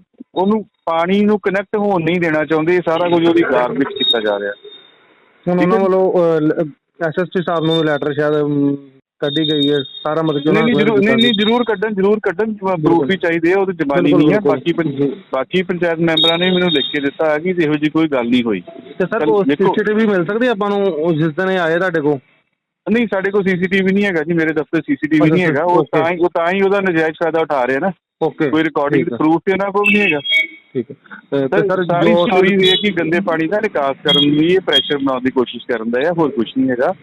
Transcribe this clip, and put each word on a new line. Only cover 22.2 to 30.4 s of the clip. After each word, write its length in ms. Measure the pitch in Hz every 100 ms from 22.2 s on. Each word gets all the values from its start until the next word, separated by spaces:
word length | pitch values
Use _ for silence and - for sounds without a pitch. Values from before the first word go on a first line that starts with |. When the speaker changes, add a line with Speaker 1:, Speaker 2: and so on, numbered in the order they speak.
| - _ _ _ _ _ -
Speaker 1:
ਨਹੀਂ, 140 | 220 233
ਸਾਡੇ 180 | 196 190
ਕੋਲ 120 | 202
ਸੀ 60 | 190
ਸੀ 140 | 180
ਟੀ 180 | 180 196
ਵੀ 120 | 190
ਨਹੀਂ 120 | 190 202
ਹੈਗਾ 180 | 170
ਜੀ, 100 | 151
ਮੇਰੇ 200 | 175 160
ਦਫ਼ਤਰ 280 | 156 143 165
ਸੀ 140 | 147 139
ਸੀ 120 | 151
ਟੀ 120 | 156
ਵੀ 80 | 156
ਨਹੀਂ 140 | 165 175
Speaker 2:
ਅੱਛਾ, 80 |
Speaker 1:
ਹੈਗਾ। 100 | 139
ਉਹ 160 | 170 175
Speaker 2:
ਓਕੇ। 200 | 143 160
Speaker 1:
ਤਾਂ 120 | 160
ਹੀ, 60 | 180
ਉਹ 120 | 165
ਤਾਂ 220 | 180 165
ਹੀ 80 | 196
ਉਹਦਾ 200 | 190 202
ਨਜਾਇਜ਼ 340 | 190 165 160 156
ਫਾਇਦਾ 160 | 165 160
ਉਠਾ 260 | 156 147 123
ਰਹੇ 140 | 135
ਨਾ। 120 | 180 - _ -
Speaker 2:
ਓਕੇ। 280 | 160 - 156
Speaker 1:
ਕੋਈ 140 | 151
ਰਿਕਾਰਡਿੰਗ 400 | 160 151 - 147
Speaker 2:
ਠੀਕ 100 | 165
ਹੈ। 40 | 120
Speaker 1:
ਪ੍ਰੂਫ 240 | 156 165 -
ਤੇ 60 |
ਉਹਨਾਂ 200 | 190 202
ਕੋਲ 140 | 196 208
ਨਹੀਂ 80 | 202
ਹੈਗਾ। 160 | 202 147 - -